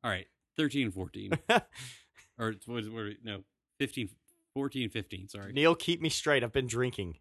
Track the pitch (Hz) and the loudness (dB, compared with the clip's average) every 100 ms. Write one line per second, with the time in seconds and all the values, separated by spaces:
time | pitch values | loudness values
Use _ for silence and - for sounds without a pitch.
0 | 120 95 98 _ _ - 156 143 120 95 | 0 -2 -4 _ _ 0 2 2 0 0
1 | 92 101 101 160 - 226 - - 131 - | -8 -8 -4 -4 4 4 4 -16 -16 -18
2 | _ _ - _ 113 110 - 120 107 113 | _ _ -20 _ -4 -4 -6 -6 -6 -6
3 | 107 104 113 101 95 _ _ _ 135 - | -8 -8 -10 -10 -12 _ _ _ -4 -2
4 | 107 - _ _ _ - 139 131 117 120 | -8 -8 _ _ _ -6 -4 -2 -4 -4
5 | 101 95 95 104 98 131 156 165 - 170 | -6 -10 -12 -12 -6 4 6 6 2 0
6 | 160 - - 139 117 139 127 117 127 - | 0 0 4 4 4 0 0 0 0 -2
7 | 92 82 | -8 -8